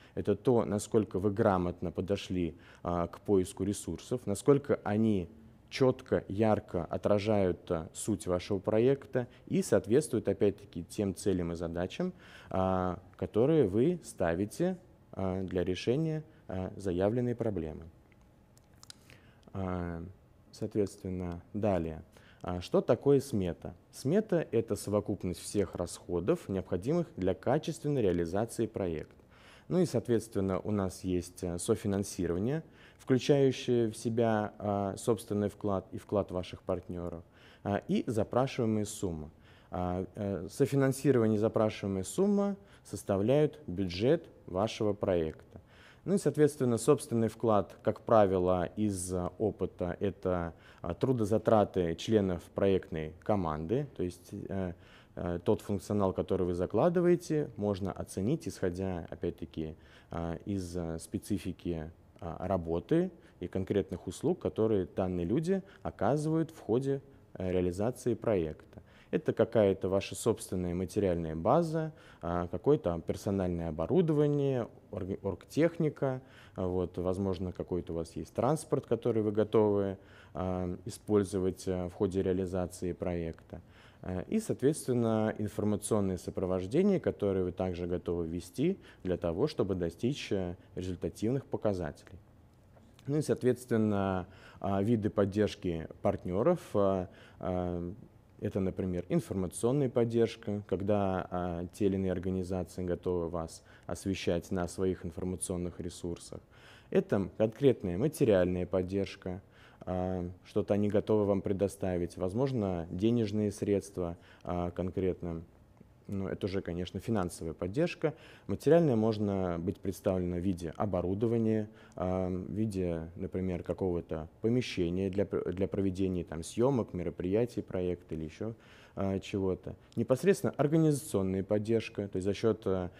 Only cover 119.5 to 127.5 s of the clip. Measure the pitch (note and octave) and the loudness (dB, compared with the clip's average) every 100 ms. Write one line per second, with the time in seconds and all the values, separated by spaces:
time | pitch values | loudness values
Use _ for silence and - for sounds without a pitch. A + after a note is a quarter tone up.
119.5 | E2+ F2 G2 G2 F2+ G2+ F#2 F2 F2 F#2+ | -2 -2 -4 -4 -4 0 0 0 -2 -2
120.5 | E2+ E2 - G#2 F2+ F2 G2+ A2+ A#2 A2 | -2 -4 -4 -2 0 0 0 0 2 2
121.5 | A2 G#2+ - - - F#2 F#2 F#2 F#2 - | 0 -2 -10 -16 -6 -2 0 -2 -4 -4
122.5 | G2 A2+ F#2+ F2 E2 E2 F2 F#2 F#2+ F#2 | -4 -2 -2 -2 -2 -6 -10 -8 -4 -2
123.5 | F2 - - F#2+ E2+ E2 D#2+ D#2 - A2 | -2 -4 -2 -2 -2 -4 -6 -8 -4 0
124.5 | B2 A#2 - E2+ F2+ G2 F#2+ F#2+ - - | 0 0 0 0 0 0 0 0 -2 -2
125.5 | F2 F#2+ F#2+ G2 F2+ F#2+ F2+ E2 D#2 E2 | -2 -2 0 0 0 0 0 -4 -8 -6
126.5 | - B2+ C3 G2 F#2 E2+ - F2 G2+ A#2+ | 0 2 2 -2 -4 -6 -4 0 0 0